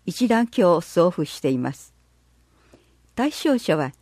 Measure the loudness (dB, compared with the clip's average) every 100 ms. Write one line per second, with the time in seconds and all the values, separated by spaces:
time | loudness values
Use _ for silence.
0 | -10 -4 0 2 0 2 2 2 0 2
1 | 2 2 -6 -4 -2 -2 -4 -8 -16 _
2 | _ _ _ _ _ _ _ _ _ _
3 | _ -4 -4 -2 0 0 0 -2 -2 -8